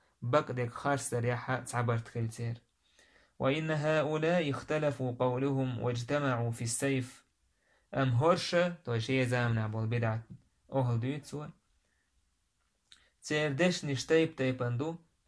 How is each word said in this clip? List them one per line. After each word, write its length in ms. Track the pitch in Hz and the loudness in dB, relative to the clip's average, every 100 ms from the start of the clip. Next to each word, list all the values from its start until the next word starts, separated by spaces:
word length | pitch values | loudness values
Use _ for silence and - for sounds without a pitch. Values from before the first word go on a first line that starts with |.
| _ - | _ -10
بقدك 500 | 120 147 - 123 120 | 0 2 2 -4 -4
خارس 400 | - 143 139 - | -4 -2 0 0
رياحة 460 | 123 120 117 - 127 | -2 0 -2 -2 -4
تعبرت 480 | 123 120 120 117 113 | -4 -2 0 0 -2
خلتير. 480 | 120 113 113 117 117 _ _ _ _ - _ _ - | -6 -6 -4 -8 -8 _ _ _ _ -20 _ _ -2
وإن 320 | 131 151 160 | 0 0 0
هؤلاء 800 | 151 151 156 143 156 156 175 151 | 0 2 2 2 2 2 2 2
اختلفوا 640 | 131 - 156 151 131 127 120 | -2 -2 0 0 0 -4 0
قولهم 600 | 127 123 139 135 131 113 | 0 2 0 0 0 0
واجتمعوا 720 | 117 120 - 147 139 120 117 | -2 -2 -2 0 0 0 0
في 100 | 113 | -2
السيف. 640 | 117 - 139 135 123 - _ _ _ _ _ _ _ | -4 -2 0 0 -2 -10 _ _ _ _ _ _ _
أم 160 | - 135 | 0 2
هرشة 600 | 117 156 175 - 175 175 175 | 4 4 4 2 2 2 0
تو 160 | - 117 | -4 -2
شيء 260 | 113 131 123 | 0 0 2
زامنا 420 | 123 120 113 110 | 2 2 0 0
بول 200 | 110 110 | -2 -2
بدعة 360 | 120 113 110 - - _ _ - | 0 0 -2 -6 -18 _ _ -4
أهل 260 | 135 123 117 | 0 2 0
ديتسو. 460 | 123 147 - 143 151 - _ _ _ _ _ _ _ _ _ _ _ _ _ - _ _ | -2 -4 -6 -10 -10 -16 _ _ _ _ _ _ _ _ _ _ _ _ _ -20 _ _
تير 300 | - 151 151 | -4 0 0
دش 340 | 135 180 175 147 | 2 2 2 -2
نشتيب 500 | 135 - 160 160 - | -4 4 4 4 2
تيبندو. 600 | 131 127 120 120 156 170 _ _ | -2 0 -2 0 -2 -4 _ _